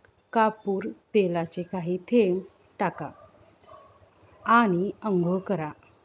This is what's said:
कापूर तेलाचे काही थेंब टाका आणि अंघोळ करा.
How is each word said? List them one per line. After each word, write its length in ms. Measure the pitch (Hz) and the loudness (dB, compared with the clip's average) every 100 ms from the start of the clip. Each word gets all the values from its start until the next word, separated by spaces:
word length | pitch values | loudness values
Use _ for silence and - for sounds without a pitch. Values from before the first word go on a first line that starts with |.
| _ _ _ | _ _ _
कापूर 500 | 233 220 220 202 190 - - _ | 0 0 0 -6 -6 -6 -12 _
तेलाचे 500 | 220 185 170 165 - | 0 0 0 -6 -8
काही 340 | 175 185 170 180 | -8 -8 -6 -6
थेंब 420 | 180 240 196 180 185 _ _ - | 0 2 2 0 -6 _ _ -6
टाका 300 | 185 - 143 - - _ _ _ - - - _ _ _ _ - - | -4 -4 -12 -14 -20 _ _ _ -20 -20 -20 _ _ _ _ -8 2
आणि 460 | 233 226 175 196 - | 4 4 2 -2 -6
अंघोळ 360 | 220 180 170 185 | -2 0 0 -2
करा. 320 | 185 185 151 - _ _ | -2 -6 -6 -12 _ _